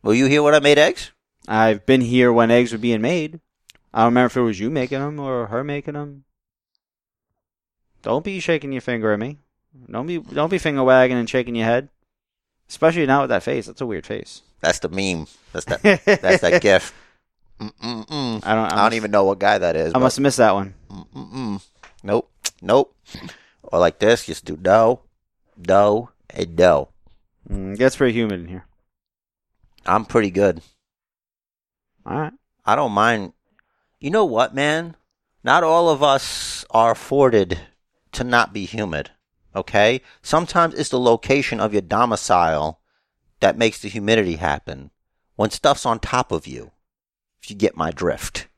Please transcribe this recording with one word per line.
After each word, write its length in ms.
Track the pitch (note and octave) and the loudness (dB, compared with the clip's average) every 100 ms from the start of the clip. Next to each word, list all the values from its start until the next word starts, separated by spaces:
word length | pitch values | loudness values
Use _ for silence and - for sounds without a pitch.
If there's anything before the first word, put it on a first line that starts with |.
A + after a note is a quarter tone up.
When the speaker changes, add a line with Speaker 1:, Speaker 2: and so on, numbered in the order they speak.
Speaker 1:
Were 120 | G2+ | 2
you 120 | A#2 C3+ | 2 4
here 160 | D3 | 4
when 120 | D3 | 4
I 60 | D3+ | 4
made 180 | C#3+ D3 | 6 6
eggs? 340 | D#3+ - - _ _ _ - | 4 0 -12 _ _ _ -4
Speaker 2:
I've 380 | A2 A2+ G#2 - | 2 2 2 2
been 140 | C3 | 2
here 320 | A#2+ B2 B2 | 4 4 4
when 180 | A#2 A2+ | 4 4
eggs 220 | A#2+ A#2+ | 4 2
were 60 | A2+ | -2
being 220 | A#2+ A2 | -2 -2
made. 380 | A#2 F3 D#3 D#3+ _ _ _ _ _ | -2 -2 -6 -12 _ _ _ _ _
I 80 | A2+ | 0
don't 60 | A#2 | 2
remember 140 | A#2+ B2 | 4 2
if 100 | B2+ | 2
it 40 | |
was 180 | A#2 F#2+ | -2 -2
you 100 | A2 | -4
making 300 | D3+ B2 C3+ | -4 -6 -6
'em 200 | C#3+ D3+ | -8 -8
or 260 | C#3 B2+ A2 | -6 -6 -6
her 160 | A#2 | -6
making 340 | C#3+ C#3+ D3 D3 | -6 -8 -10 -12
'em. 280 | D3 C#3 C3+ _ _ _ _ _ _ _ _ _ _ _ _ _ _ _ _ _ | -14 -18 _ _ _ _ _ _ _ _ _ _ _ _ _ _ _ _ _ _
Don't 220 | G#2 B2 | -4 -4
be 160 | F3+ F#3+ | -4 -8
shaking 320 | E3+ D#3+ C#3 | -4 -4 -4
your 80 | C3 | -10
finger 320 | - A#2+ A2 | -6 -4 -2
at 60 | G#2 | -2
me. 200 | A#2+ D3 _ _ _ C3+ B2 | -4 -12 _ _ _ _ -14
Don't 160 | A2+ D3+ | -10 -8
be, 120 | F3 | -8
don't 320 | - C3+ D#3+ | -8 -4 -2
be 80 | F#3 | -2
finger 240 | D#3+ C#3 | -2 0
wagging 320 | C3 C3 B2+ B2 | 4 6 6 2
and 120 | A2+ | -2
shaking 260 | C3 A#2+ | -4 -2
your 120 | A#2 A2+ | -2 0
head. 220 | A#2+ C#3 _ _ _ _ _ _ _ _ | 0 -4 _ _ _ _ _ _ _ _
Especially 380 | - D#3+ E3 C#3 | 0 0 2 0
not 160 | C#3 | 2
with 80 | C3 | 2
that 120 | G2+ | -2
face. 240 | A#2 C3+ G2+ | -2 -6 -6
That's 140 | - | -10
a 60 | B2 | -8
weird 200 | F#2 - | -8 -8
face. 360 | G#2+ - - _ _ | -12 -12 -20 _ _
Speaker 1:
That's 180 | D#2+ F2+ | -2 -2
the 100 | E2+ | -4
meme. 380 | F#2 G2 E2+ D2+ _ _ | -6 -4 -6 -10 _ _
That's 140 | - - | -12 -8
that, 160 | - | -2
Speaker 2:
<laughs> 220 | G#3 F#3 - G3 | 0 2 0 0
Speaker 1:
that's 180 | - F#3 | 2 2
that 220 | F2 F3+ | 2 2
gif. 320 | G#2 F#2 - - _ _ _ _ _ _ | 4 2 2 -18 _ _ _ _ _ _
Mm-mm-mm. 800 | G#2+ _ A2+ A#2 G#2+ D3 B2+ A2 | -18 _ -12 -10 -10 -8 -6 -6
Speaker 2:
I 100 | G2 | -2
don't, 100 | A2 | -2
I 20 | G#2+ | 0
Speaker 1:
I 20 | |
don't 60 | G2+ | 2
Speaker 2:
must, 120 | G#2+ A2+ | 2 0
Speaker 1:
even 140 | G#2+ | 0
know 140 | G#2 | 2
what 140 | G2 G2 | 2 2
guy 200 | G2 G#2 | 2 2
that 180 | F2 D#2+ | 0 0
is, 140 | D#2+ | 0
Speaker 2:
I 20 | |
Speaker 1:
but 60 | B2+ | 2
Speaker 2:
must 160 | B2+ C3+ | 0 2
have 60 | |
missed 160 | C#3 B2+ | -2 4
that 160 | A2 | 2
one. 200 | G2 G2 G2 _ | 2 -4 -14 _
Speaker 1:
Mm-mm-mm. 720 | G2 - - - B2 A#2+ G2 _ _ - _ | -20 -20 -20 -16 -10 -8 -8 _ _ -20 _
Nope. 280 | G2 A2 - _ - _ | -4 -4 -4 _ -14 _
Nope. 360 | F2+ B2 - _ _ - - - _ _ | 2 2 2 _ _ -18 -18 -20 _ _
Or 160 | - E2+ | -4 2
like 200 | F2 - | 2 2
this, 260 | G#2+ A#2 - | 2 2 0
just 180 | E2 | -12
do 140 | - D#2+ | -12 -6
no, 420 | F2+ G#2 A2+ B2+ _ _ _ _ _ _ | 2 4 4 0 _ _ _ _ _ _
no, 540 | F2 F#2+ G#2 G#2+ A#2+ _ _ | 0 4 4 2 -4 _ _
and 260 | - E2+ E2 | -8 -6 2
no. 320 | F2+ D2 C2+ _ _ _ _ _ - | 4 4 -2 _ _ _ _ _ -10
Speaker 2:
Mm, 260 | G2+ F#2+ | -8 -8
it 40 | G2+ | 0
gets 180 | C3 - | 0 2
pretty 160 | C3 | 0
humid 260 | A#2 A2 F#2 | 0 -2 -4
in 80 | E2+ | -10
here. 180 | F#2 - _ _ _ _ _ _ _ _ _ _ _ - | -16 -18 _ _ _ _ _ _ _ _ _ _ _ -2
Speaker 1:
I'm 180 | G2 | -2
pretty 260 | G#2+ A#2+ G#2 | 0 0 0
good. 320 | F2+ G2+ E2 _ _ _ _ _ _ _ _ _ _ _ _ _ _ - | 0 0 0 _ _ _ _ _ _ _ _ _ _ _ _ _ _ -10
Speaker 2:
All 120 | C#3 | -8
right. 140 | D3+ C4+ _ _ | -8 -12 _ _
Speaker 1:
I 100 | - | -2
don't 180 | A#2+ C3+ | -2 0
mind. 420 | G2+ A2 A2 F#2+ _ _ _ _ _ _ _ | 0 0 0 -6 _ _ _ _ _ _ _
You 100 | C#3 | -4
know 140 | G#3 | -2
what, 300 | F#3 A2 B2+ | 0 0 -2
man? 420 | C3+ D3 D#3 E3+ - _ _ _ _ | -2 -2 -2 -6 -18 _ _ _ _
Not 200 | B2 D3+ | 0 2
all 260 | E3 E3 E3+ | 4 2 2
of 120 | C#3+ | 2
us 640 | D3 C3+ - - - - - | 2 2 -2 -10 -10 -12 -2
are 200 | A2+ A#2 | 2 2
afforded 680 | A2+ - C#3 C3 A2+ F#2 E2+ - _ _ _ _ | 0 -2 2 4 4 0 -6 -12 _ _ _ _
to 120 | - | -8
not 280 | B2 A#2+ A2+ | 0 0 0
be 120 | G#2 | -4
humid, 460 | F#2 A2 G#2 D2+ - _ _ _ _ | -10 -8 -6 -6 -10 _ _ _ _
okay? 460 | G2 - G#2 G#2+ B2+ _ _ | -10 -2 2 2 2 _ _
Sometimes 520 | - D3+ E3+ F3+ E3 | -2 -2 0 0 0
it's 140 | - D3 | -2 -4
the 100 | B2+ | 0
location 600 | B2 A2+ - C#3 C3 A2+ | 2 2 2 0 0 -2
of 120 | G#2+ | -2
your 100 | G#2 | -2
domicile 960 | F2 G#2+ A#2+ G#2+ - F2+ E2+ D#2 D2+ - _ _ _ _ _ _ | -2 0 0 -2 0 2 2 0 -4 -8 _ _ _ _ _ _
that 180 | G2 - | 0 2
makes 200 | A2+ - | -2 -2
the 80 | G#2+ | -12
humidity 480 | G#2+ G2+ A2+ F#2+ D#2 | -8 0 0 0 -4
happen 540 | E2+ C#2+ - C#2 C#2 _ _ _ _ - | -4 -6 -8 -18 -18 _ _ _ _ -4
when 140 | G#2 | -4
stuff's 340 | - D3 C#3 B2+ | 0 0 0 -2
on 120 | A2+ | -6
top 320 | - B2+ - | -2 -4 -2
of 140 | D#2+ - | -6 -8
you, 240 | C2 A2 _ _ _ _ _ _ _ | -18 -18 _ _ _ _ _ _ _
if 80 | - | -20
you 60 | G2+ | -2
get 200 | G2+ - | -2 -2
my 140 | D#2+ | -6
drift. 560 | D2+ F2 - - - - | -2 -4 -4 -8 -12 -16